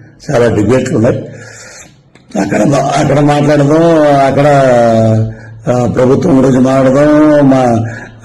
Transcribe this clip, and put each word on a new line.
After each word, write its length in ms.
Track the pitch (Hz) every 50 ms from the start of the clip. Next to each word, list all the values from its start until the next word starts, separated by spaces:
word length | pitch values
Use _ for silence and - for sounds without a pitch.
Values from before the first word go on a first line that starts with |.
| - - - - - -
చాలా 240 | 143 120 120 117 98
డిబేట్లు 400 | 104 101 95 127 131 - - 160
ఉన్నాయి. 340 | 117 113 - - - - - - - - - - - - - - - - - - _ _ _ _ _ _ - - -
అక్కడ 220 | - - - - -
మా-, 400 | 143 143 131 - - - - -
అక్కడ 160 | 131 135 147
మాట్లాడదాం, 800 | 147 147 147 147 147 147 151 143 143 139 151 160 165 170 165 156 151 147 143 139 139
అక్కడ, 220 | 135 117 139 143 147 143 139 135 131 123 120 117 117 113 113 113 113 110 110 110 113 110 - - - - - - -
ఆ, 160 | 123 123 123
ప్రభుత్వం 520 | 117 - 127 127 123 135 - - - 135 131
గురించి 200 | 131 135 123 127
మాట్లాడదాం, 920 | 127 131 131 135 131 131 127 143 147 151 151 151 151 151 147 147 143 135
మా, 360 | 131 131 127 120 117 107 113 113 - - - - - -